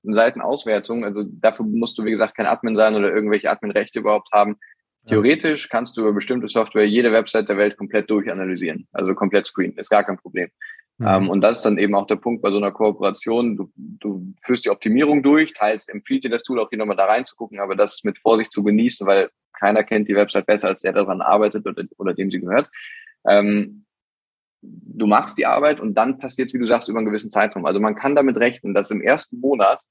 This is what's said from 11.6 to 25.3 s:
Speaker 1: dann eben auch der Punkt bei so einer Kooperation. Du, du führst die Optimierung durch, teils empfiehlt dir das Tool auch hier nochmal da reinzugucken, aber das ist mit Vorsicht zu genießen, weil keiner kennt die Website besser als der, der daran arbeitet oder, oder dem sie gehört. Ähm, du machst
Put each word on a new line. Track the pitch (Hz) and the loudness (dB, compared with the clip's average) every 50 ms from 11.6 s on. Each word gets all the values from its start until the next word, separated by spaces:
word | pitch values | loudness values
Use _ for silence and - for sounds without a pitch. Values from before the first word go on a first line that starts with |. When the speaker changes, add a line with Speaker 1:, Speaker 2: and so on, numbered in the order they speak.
| - | 0
Speaker 1:
dann | 110 104 | 0 2
eben | 85 104 101 101 | 2 2 2 2
auch | 98 98 | 0 0
der | - 107 | 0 -4
Punkt | 101 - 120 120 113 | -2 -2 -4 -4 -2
bei | - 98 | -2 0
so | 98 | 0
einer | 104 101 98 | 0 -2 -2
Kooperation. | 95 - 110 107 101 - 104 98 101 - - 117 113 120 120 117 107 | -2 0 0 0 0 2 -2 -2 -2 -2 -4 -2 -2 0 0 -2 -2
Du, | 101 95 82 _ | -4 -8 -12 _
du | - - 76 - - - 107 98 92 90 95 - _ - | -18 -18 -18 -18 -10 -8 -8 -8 -8 -10 -14 -16 _ -4
führst | - 127 120 - | -4 -2 -2 0
die | 107 | -2
Optimierung | 101 _ - 107 110 127 151 147 147 143 131 | -4 _ 0 0 2 2 4 4 2 4 4
durch, | 143 147 156 160 156 - | 4 4 4 4 0 -2
teils | - 107 107 110 104 - | -2 0 0 0 -2 -8
empfiehlt | - 101 104 _ - 135 135 131 | -14 -16 -16 _ -4 -4 -4 -2
dir | 120 | -4
das | 117 117 - | -4 -4 -4
Tool | - 131 120 | -4 -4 -4
auch | 107 - | -4 -4
hier | - | -4
nochmal | 107 110 104 98 | -6 -4 -2 0
da | 92 98 | 2 2
reinzugucken, | 98 110 123 131 - - _ 117 107 107 98 | 2 2 0 0 -6 -12 _ -14 -14 -8 -8
aber | 101 95 95 | -6 -4 0
das | 98 104 104 - | 0 0 0 0
ist | - - | -6 -6
mit | 107 98 - | -8 -8 0
Vorsicht | _ 113 113 110 107 - | _ 2 2 2 2 -2
zu | - 107 101 | -4 -2 0
genießen, | 104 104 107 113 120 - - 98 | 2 2 2 2 0 -2 -2 0
weil | 98 98 98 92 - _ _ _ _ - - | 2 4 4 2 0 _ _ _ _ -8 -2
keiner | 101 101 104 110 107 | 0 2 2 2 0
kennt | - 113 107 104 104 | 2 -2 -2 0 2
die | 98 | 2
Website | 101 104 101 - 104 - | 2 2 2 0 -4 0
besser | - 107 101 101 95 | 0 0 0 0 -2
als | 92 - | -4 -2
der, | - 95 95 | -4 -2 0
der | 104 98 | 0 0
daran | 95 92 92 | 0 -2 -2
arbeitet | - 67 98 107 107 107 107 107 107 | 2 2 4 4 4 0 0 -4 -8
oder, | 101 - - 92 - - | -8 -8 -8 -12 -12 -12
oder | _ 101 95 87 | _ -6 -6 -4
dem | 92 95 95 | -2 -4 -4
sie | 92 90 | -4 -6
gehört. | 90 90 98 131 151 _ _ - - - - - - - _ _ _ | -4 0 0 0 0 _ _ -20 -20 -20 -20 -20 -20 -20 _ _ _
Ähm, | - 101 101 101 104 104 104 101 101 - - _ _ _ _ _ _ _ _ _ _ _ _ _ _ _ _ | 4 4 4 4 2 0 0 -2 -4 -10 -20 _ _ _ _ _ _ _ _ _ _ _ _ _ _ _ _
du | - - - - - - - - 110 | -20 -20 -20 -20 -20 -18 -6 -2 2
machst | - 208 - - - | 4 4 2 2 0